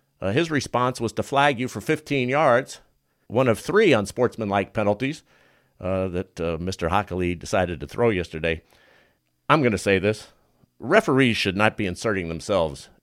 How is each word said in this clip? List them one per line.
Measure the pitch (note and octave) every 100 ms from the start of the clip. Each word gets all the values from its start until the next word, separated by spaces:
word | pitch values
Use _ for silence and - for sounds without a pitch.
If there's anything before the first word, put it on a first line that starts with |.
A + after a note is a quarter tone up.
| _ -
Uh, | F#2+
his | B2 E3+
response | C#3+ - A#2+ B2+ B2
was | A2+
to | -
flag | - C#3 D3 A#2+
you | B2+
for | G#2+
fifteen | B2 D#3 - C#3 B2
yards, | C#3+ D3+ A#2+ C#3 - _ _ _ _ -
one | A2 C3
of | G#2
three | - G3 G3+
unsportsmanlike | A2+ G2+ - A#2+ - G#2 G2+ F#2+
penalties, | A2 G2+ G#2 C3+ D#3+ _ _ _ _ _ -
uh, | F#2 F#2+ F#2+
that, | F2 - -
uh, | E2 D#2+
Mister | F2+ - E2
Hockley | G2 - F2+ F2+
decided | E2 - G2 F2 D2+
to | C#2+
throw | - A#2
yesterday. | F#2 E2 D#2+ E2 E2 _ _ _ _ _ _ _ _ -
I'm | D#3
gonna | B2 G2
say | G#2 F#2+
this. | G2+ G#2+ - _ _ _ _ -
Referees | A#2 G#3+ F3 C3 B2+ G#2
should | G2 F#2
not | G#2+ -
be | G2
inserting | F2+ A2+ G2 E2
themselves | E2 - F#2+ D#2+ C#2 - _